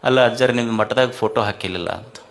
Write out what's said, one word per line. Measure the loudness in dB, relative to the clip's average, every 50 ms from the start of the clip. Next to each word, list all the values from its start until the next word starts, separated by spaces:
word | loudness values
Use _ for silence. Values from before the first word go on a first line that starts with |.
| 2
"ಅಲ್ಲ | 2 4 4 4 4
ಅಜ್ಜರ, | 4 2 2 2
ನಿಮ್ಮ | 2 0 -2 -2 0 -2
ಮಠದಾಗ | -2 0 2 2 2 0
ಫೋಟೋ | 0 -2 -4 -2 0 0
ಹಾಕಿಲ್ಲಲ್ಲ" | -2 -2 -4 -6 -6 -6 -6 -6 -6 -6
ಅಂತ. | -8 -8 -10 -16 -20 -20 -20 -20